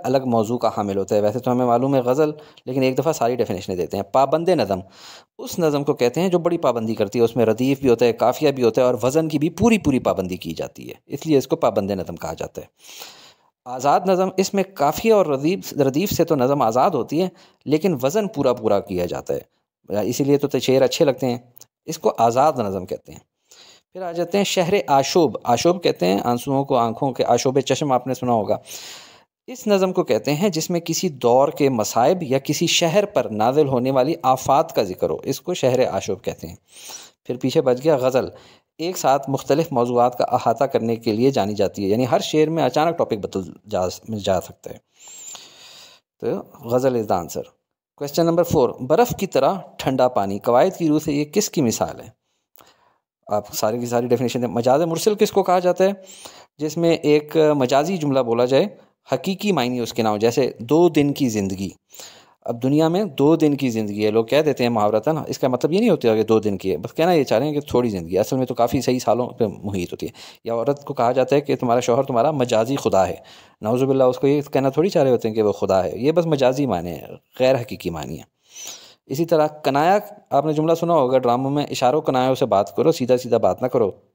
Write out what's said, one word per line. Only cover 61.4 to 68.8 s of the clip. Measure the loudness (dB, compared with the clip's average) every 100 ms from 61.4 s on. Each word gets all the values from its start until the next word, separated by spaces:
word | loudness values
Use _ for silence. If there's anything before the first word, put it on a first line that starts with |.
| -4 -4 -8 -12 _ -20 -20 -20 _ _ -10
अब | -4
दुनिया | 0 2 2
में | 0 -4
दो | 0 2 4
दिन | 2 0
की | -2
ज़िंदगी | -2 -4 -2
है, | 0
लोग | 2 2
कह | 2
देते | 2 0
हैं | 0
मुहावरतन, | 2 2 0 0 -2 -4
इसका | -4 -2
मतलब | 0 0
ये | 0
नहीं | 2
होता | 2 2 2
कि |
दो | 2 2
दिन | 2 -4
की | -4
है, | -4
बस | -6
कहना | -2 2
ये | 2
चाह | 2 0
रहे | 0
हैं | -4
कि | -4
थोड़ी | -2 -2
ज़िंदगी | -4 -2
है। | -2
असल | 0 -2
में | -4
तो |
काफ़ी | -2 0 0